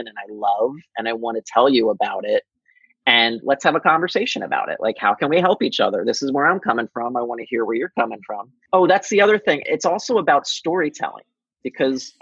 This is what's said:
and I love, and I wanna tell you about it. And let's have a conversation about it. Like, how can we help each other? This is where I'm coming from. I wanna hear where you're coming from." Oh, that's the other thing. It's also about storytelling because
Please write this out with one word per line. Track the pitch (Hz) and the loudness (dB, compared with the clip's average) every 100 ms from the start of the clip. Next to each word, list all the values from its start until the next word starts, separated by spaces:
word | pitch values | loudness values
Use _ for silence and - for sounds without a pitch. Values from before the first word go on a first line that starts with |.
| 113 | -6
and | 104 | -14
I | 101 | -14
love, | 107 104 101 123 151 _ - | -4 0 2 0 -2 _ -6
and | 113 | -4
I | |
wanna | 113 117 113 - | -4 -4 -6 0
tell | 117 135 | 4 4
you | 127 110 | 4 2
about | 98 101 98 104 | 0 -2 -4 -2
it. | 104 - _ _ _ _ _ - | -2 -2 _ _ _ _ _ 2
And | 120 113 117 | 4 2 0
let's | - 139 | -2 2
have | 165 156 | 2 2
a | |
conversation | 175 160 175 190 247 - | 2 2 0 -2 -4 -6
about | - 65 - | -4 -4 -4
it. | - | -2
Like, | 110 - | -4 0
how | 101 | 0
can | 104 143 | 0 0
we | 170 | 2
help | 180 - | 2 0
each | 131 - | -2 0
other? | 98 98 110 | 0 0 -2
This | - | -2
is | 139 | -4
where | 139 151 | 0 2
I'm | 185 | 2
coming | - 117 113 | -2 -2 -4
from. | 120 120 123 | -6 -6 -4
I | |
wanna | 120 117 113 | -6 -8 -6
hear | 117 110 | -4 -2
where | 113 | -2
you're | 175 - | -4 -2
coming | 113 107 98 | -4 -4 -10
from." | 104 117 _ _ | -12 -12 _ _
Oh, | 190 175 | 4 4
that's | 190 - | 4 2
the | 202 | 2
other | 202 214 | 4 2
thing. | 208 147 - | 0 -2 -2
It's | 156 175 | -2 -2
also | 190 - 226 | -2 -2 0
about | 160 143 - | 2 2 0
storytelling | - 165 180 151 - 73 - _ _ _ _ | -6 -4 -2 -2 -4 -10 -10 _ _ _ _
because | 127 - 135 131 - _ | -12 -2 -2 -2 -8 _